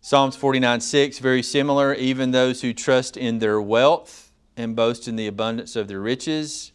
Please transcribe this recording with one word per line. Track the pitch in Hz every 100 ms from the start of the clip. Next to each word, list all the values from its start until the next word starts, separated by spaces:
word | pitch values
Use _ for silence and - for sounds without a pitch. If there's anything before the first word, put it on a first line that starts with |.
Psalms | - 139 135
forty-nine | 131 139 131 127 120
six, | 117 147 143 139
very | 131 127
similar, | 120 143 143 139 139
"Even | 139 131 131 131
those | 127 127 127
who | 127
trust | 117 - 131 127 -
in | 123 113
their | 110 107
wealth | 104 113 135 165 - - - _ _
and | - 117 113
boast | 113 120 120
in | 113
the | 107
abundance | 101 110 113 - 117
of | 101
their | 98
riches." | 104 127 156 156 151 - -